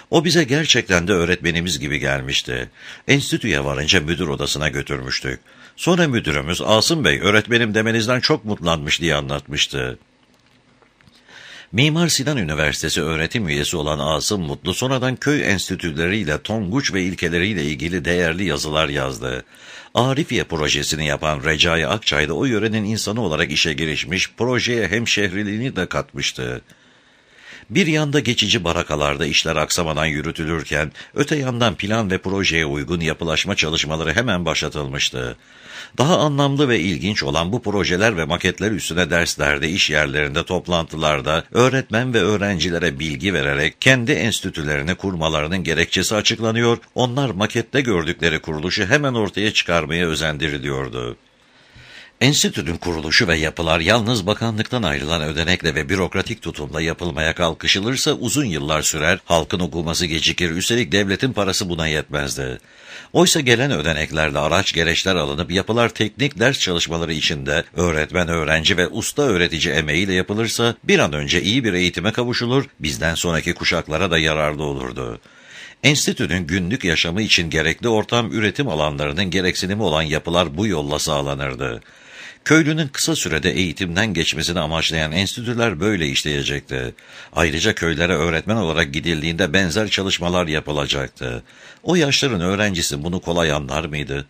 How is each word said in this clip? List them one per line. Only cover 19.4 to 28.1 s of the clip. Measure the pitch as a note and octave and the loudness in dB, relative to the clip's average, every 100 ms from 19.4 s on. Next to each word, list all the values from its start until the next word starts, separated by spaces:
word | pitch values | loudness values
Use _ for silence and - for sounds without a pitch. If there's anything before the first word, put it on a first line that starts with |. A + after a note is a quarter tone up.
| - - - - - | -10 -20 -20 -20 -4
Arifiye | - B2 C3+ E3 - | 2 2 2 0 -2
projesini | D#2 E2 D2+ C#2+ C#2+ D#2 D2+ | -2 -2 0 0 0 -2 0
yapan | C#2+ D#2 D2 C#2+ | 0 0 0 0
Recai | D#2 E2+ E2 C#2+ | 2 2 2 0
Akçay | - - C#2+ D2+ | 0 0 0 0
da | |
o | D#2 C3 | 0 0
yörenin | A2 A2 A2 | 0 0 0
insanı | G#2 A2 - A2 | -2 -2 -2 -2
olarak | G#2 D2+ E2+ | -2 0 0
işe | D2+ E2+ | 0 0
girişmiş, | C#2+ D#2+ C#2+ - F2+ - - | 0 -2 -2 -2 -2 -2 -2
projeye | A#2+ B2 A2 A#2+ G2 | 0 0 0 0 0
hemşehriliğini | G#2+ A#2 - G2+ F#2 G#2 G#2+ C3 - | 0 0 0 0 -2 -4 -4 -4 -4
de | F2 | -4
katmıştı. | D2 C#2+ C#2 C2+ - B1 B1 - - _ _ _ _ _ - - - - | -4 -6 -6 -6 -4 -6 -8 -10 -20 _ _ _ _ _ -20 -20 -20 -4
Bir | A#2+ G3 | 0 2
yanda | D#3 D3+ | 2 2